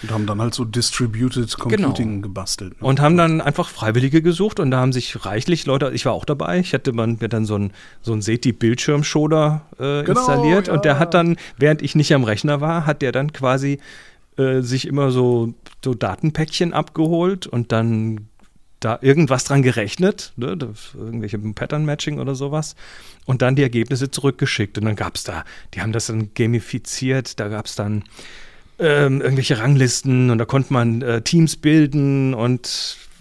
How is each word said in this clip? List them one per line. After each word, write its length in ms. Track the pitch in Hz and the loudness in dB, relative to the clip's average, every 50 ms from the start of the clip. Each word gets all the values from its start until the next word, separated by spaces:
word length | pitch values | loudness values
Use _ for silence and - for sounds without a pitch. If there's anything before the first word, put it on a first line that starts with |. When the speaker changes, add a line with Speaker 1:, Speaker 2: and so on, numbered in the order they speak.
| - | -8
Speaker 1:
Und 80 | 110 110 | -6 -4
haben 140 | 110 107 107 | -4 -2 -2
dann 120 | 104 104 | -2 -2
halt 140 | 113 117 - | -2 -4 -2
so 100 | - 123 | -4 -6
Distributed 920 | 113 104 120 113 - - - 127 113 104 110 123 127 113 127 117 110 - | -4 -2 -2 -2 -2 -2 -2 -2 -2 -2 -2 -2 -2 0 -2 -4 -4 -6
Speaker 2:
Genau. 320 | - - 120 220 208 185 143 | -6 -2 -2 0 0 0 0
Speaker 1:
Computing 340 | - - 117 110 104 98 98 | 0 -2 -2 -2 -4 -6 -6
gebastelt, 580 | 98 95 95 92 - - - 101 92 - - | -8 -10 -10 -8 -8 -8 -8 -8 -12 -12 -4
ne? 60 | - | 0
Speaker 2:
Und 140 | 131 135 143 | 0 2 4
haben 160 | 147 151 170 | 4 4 6
dann 240 | 180 170 165 160 160 | 6 4 4 2 0
einfach 280 | - 143 139 - 170 - | 0 -2 -2 -2 -4 -6
Freiwillige 540 | - - - 110 107 123 127 139 143 165 160 | -6 -4 -2 0 0 2 2 2 2 2 2
gesucht 380 | 175 170 165 202 220 - - | 2 2 2 0 -2 0 0
und 100 | 165 131 | 0 0
da 80 | 131 127 | 2 2
haben 140 | 127 131 127 | 2 2 0
sich 340 | 127 - - - 117 - | 0 -4 -6 -10 -8 -8
reichlich 400 | 98 101 113 - - 170 160 - | -4 -4 -2 0 0 0 0 2
Leute, 240 | 143 135 139 147 131 - | 0 0 0 0 -2 -2
ich 140 | 123 - | -2 -2
war 60 | 131 107 | 0 -2
auch 120 | 82 - | -2 -2
dabei, 360 | - 147 139 - 165 175 180 | -4 -4 -2 -2 0 0 0
ich 120 | 180 - - | 0 0 -2
hatte 200 | 131 - 139 117 | -2 -2 -2 -2
man, 260 | 117 113 113 117 110 | 0 0 0 -2 -2
mir 80 | 117 107 | -4 -2
dann 180 | 117 110 110 | -2 -2 -2
so 100 | 104 107 | 0 0
ein, 160 | 101 101 98 - - - - - - | -2 -2 -4 -6 -10 -18 -20 -20 -12
so 120 | - 117 113 | -6 -4 -4
ein 100 | 107 104 | -2 0
seti-Bildschirmschoner, 1400 | 110 113 117 - 131 110 - - 113 123 131 - - 147 147 147 - - 156 151 151 160 156 151 151 151 151 - _ - | 0 -2 0 0 0 0 2 2 0 0 2 0 0 0 0 0 0 0 0 2 2 4 2 2 2 0 -2 -4 _ -12
äh, 320 | - 127 139 143 147 147 | -8 -4 -4 -2 -2 0
Speaker 1:
Genau, 160 | - - 254 | 2 2 2
Speaker 2:
installiert 480 | 254 - 139 139 - 156 175 202 190 - | 2 2 2 2 4 4 4 4 2 2
und 160 | - 147 151 | 0 2 2
der 80 | 156 139 | 2 2
Speaker 1:
ja. 40 | 139 | 2
Speaker 2:
hat 140 | 170 170 165 | 2 2 4
dann, 220 | 175 165 170 175 - - - - - | 4 4 4 2 0 -4 -12 -2 2
während 240 | 135 151 156 151 - | 2 4 4 2 -2
ich 140 | 139 - | 0 2
nicht 180 | 151 147 - 165 | 2 4 4 4
am 80 | 135 123 | 4 4
Rechner 380 | 107 107 104 - 151 147 139 | 2 0 -2 0 -2 -2 0
war, 260 | 147 160 165 170 151 | -2 -2 -2 0 0
hat 160 | 156 147 - 143 | -2 -2 0 -2
der 80 | 127 | -2
dann 220 | 117 131 139 147 - | -2 -2 -4 -4 -4
quasi, 480 | - 135 127 131 135 139 139 143 139 - - - - - - - _ _ _ _ | -2 0 0 2 2 0 -2 -2 -4 -6 -14 -20 -20 -20 -20 -20 _ _ _ _
äh, 240 | - 135 135 131 131 | 0 0 2 2 0
sich 260 | 127 120 127 131 - | 0 0 -2 -2 -2
immer 240 | - 139 143 139 135 | -2 0 0 2 2
so, 420 | 127 127 123 123 120 117 117 117 120 - - - - - - | 2 4 4 4 4 2 0 -2 -4 -8 -16 -20 -20 -8 -4
so 80 | 131 123 | -4 -4
Datenpäckchen 800 | 110 - 101 95 - - 156 151 - 156 - - - 180 170 - | -2 -2 -4 -4 0 -2 0 0 0 -4 -4 -2 -2 -2 0 0
abgeholt 760 | 151 156 - - - 160 160 170 170 175 185 196 185 - - | -2 -4 -4 -2 0 0 2 2 2 2 0 -2 -2 -6 -6
und 240 | - 120 117 - 117 | -4 -4 -2 0 0
dann 560 | 113 113 117 113 110 110 113 110 107 107 - _ - - - _ - - _ - _ | 0 2 2 0 0 -2 -2 -4 -6 -10 -14 _ -20 -20 -20 _ -20 -20 _ -14 _
da 200 | - 110 117 - | -4 -4 -4 2
irgendwas 420 | - 135 139 160 165 120 131 127 - | 4 4 6 6 6 4 2 0 0
dran 180 | - 147 139 131 | 2 2 4 4
gerechnet, 680 | 127 120 117 104 101 - - 180 196 208 - - - - | 4 2 0 -2 -4 -2 0 0 0 0 -2 -8 -14 -10
ne, 200 | - 120 147 190 170 | -8 -6 -6 -6 -6
das, 360 | 139 110 104 104 - - - | -8 -10 -10 -14 -18 -18 -16
irgendwelche 440 | - 107 113 117 117 107 104 113 104 | -14 -12 -10 -8 -8 -6 -6 -6 -6
Pattern-Matching 800 | 104 110 104 - 139 - 151 151 151 147 147 147 - 160 147 139 | -6 -8 -6 -6 -6 -6 -4 -2 -2 -2 -2 -4 -4 -6 -6 -6
oder 140 | 127 131 139 | -6 -6 -6
sowas 400 | 131 139 143 147 156 156 - - - - - - - - - - - - | -6 -6 -4 -4 -4 -6 -6 -10 -16 -20 -20 -20 -20 -20 -20 -20 -14 -4
und 160 | - 127 120 127 | -4 0 2 2
dann 140 | 123 135 | 2 4
die 60 | 139 139 | 4 2
Ergebnisse 480 | 127 120 117 110 - 143 120 139 131 - | 2 2 0 0 0 -2 -4 -4 -4 -4
zurückgeschickt 640 | - 135 139 131 - 143 135 - - 104 101 - 107 | -2 0 -2 0 0 -2 -2 -2 -2 -4 -4 -4 -2
und 60 | 104 | -2
dann 100 | 110 107 | -2 -2
gab's 300 | - 104 - - - - | -2 -4 -6 -6 -8 -10
da, 200 | - 92 80 - - - - - - - | -8 -10 -10 -10 -12 -18 -20 -20 -14 -10
die 80 | 95 | -8
haben 120 | 90 113 110 | -6 -4 -4
das 140 | 117 - | -4 -4
dann 280 | - 113 110 110 104 - | -4 -4 -4 -4 -4 -2
gamifiziert, 1040 | - 117 110 120 117 - - - 113 - - - - 131 131 131 135 120 - - - | -2 0 0 0 -2 -2 -6 -8 -10 -8 -10 -8 -6 -2 -2 0 -2 -2 -4 -8 -8
da 80 | 107 104 | -8 -6
gab's 260 | 110 104 107 - - | -6 -8 -8 -8 -8
dann, 280 | - 104 104 107 104 - - - - - - - - - - - - - - - - | -6 -4 -4 -4 -4 -6 -8 -16 -20 -20 -20 -20 -20 -20 -20 -20 -20 -20 -20 -8 -2
ähm, 400 | 170 156 147 147 143 135 135 139 131 | 2 2 4 4 4 4 2 2 0
irgendwelche 360 | 127 135 135 127 - 143 107 | 0 0 0 2 0 0 0
Ranglisten 720 | 110 131 143 135 131 123 - - - 139 127 127 127 123 | 4 4 4 4 4 4 2 -2 0 0 2 4 4 4
und 60 | 117 113 | 4 2
da 60 | 113 | 0
konnte 280 | - - 135 131 - 135 | 0 0 0 0 2 0
man, 280 | 123 117 117 113 117 | 2 2 2 0 0
äh, 220 | 135 120 117 117 110 | 0 0 -2 -2 0
Teams 340 | - 170 170 160 151 - | 2 4 4 4 4 2
bilden 800 | - - 151 156 160 151 139 135 151 139 139 139 139 135 131 131 | 0 2 4 6 6 4 4 2 0 2 2 2 2 0 0 0
und 640 | 110 113 123 127 120 - - - - - - - - - - - - | 0 0 0 0 -2 -4 -6 -8 -8 -8 -10 -10 -14 -18 -20 -20 -20